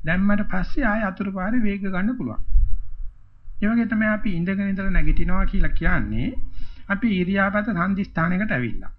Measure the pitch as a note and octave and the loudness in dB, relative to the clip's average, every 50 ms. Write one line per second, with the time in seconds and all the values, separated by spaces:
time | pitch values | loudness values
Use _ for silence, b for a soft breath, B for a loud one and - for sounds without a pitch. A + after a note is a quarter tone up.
0 | - D3+ E3+ F#3 G3 G3+ G3+ G#3 G#3 - - - F#3 - - - C#4 A3 G#3 A3 | -2 -2 -2 0 2 2 2 2 2 0 0 0 0 0 0 0 0 0 0 -2
1 | A3 F#3+ F#3 - G3+ G3+ F#3+ G3 F#3 G3 A#3 B3+ A3 G3+ G3 G3+ G3 G3 F#3+ F3+ | -4 -6 -6 -6 -8 -6 -6 -6 -4 -2 0 2 2 2 0 -2 -4 -4 -4 -2
2 | F#3+ G#3+ C4 C4 D3 A#2+ G#2+ - - - - - - - - - - - - - | -2 -2 -2 -4 -6 -6 -2 -2 0 4 6 6 6 6 4 4 4 -2 -6 -6
3 | - - - - - - - - - - - - - G#3 A3+ A#3 A#3 - A#3 G#3+ | -8 -10 -10 -12 -20 -20 -20 -18 -16 -12 -6 -2 -2 0 0 0 0 -2 -2 -2
4 | A3 G#3+ G#3+ G#3 - A3 F#3 E3 E3+ F3+ G3 F#3+ G3 G3 G3 F#3+ F#3+ F#3+ F#3+ F3+ | 0 -2 -2 -2 -2 -2 -2 -2 -2 -4 -4 -4 -4 -4 -4 -4 -2 2 4 4
5 | D#3 - - - F3 F3+ F#3 F#3 F#3+ F#3+ - G3 E3+ D#3+ - - E3 E3 F#3 - | 4 6 6 6 4 4 4 2 2 2 4 4 4 4 4 2 2 2 2 2
6 | G#3 G3+ - A2 C3+ B3 - - - - B B B B B B B B G3 G3 | 0 -2 -2 -4 -4 -4 -2 -2 -2 -2 B B B B B B B B -6 -2
7 | - A#3 G3+ F3+ F3+ E3+ G3 G3 G3 G3+ G3 G#3 G#3 A#3 G#3+ E3+ E3+ F#3+ G3 F#3 | -2 -2 0 0 -2 -2 -2 -2 -2 0 -2 -2 -4 -2 -4 -4 -2 -2 -2 -4
8 | G3+ - - - E3 E3+ F3+ F#3 G#3+ G#3+ F#3+ B2+ B2 A#2 A2+ - - - - | -6 -6 -4 -4 -2 -2 0 -2 -2 -2 -2 -4 -4 -2 -4 -4 -4 -6 -10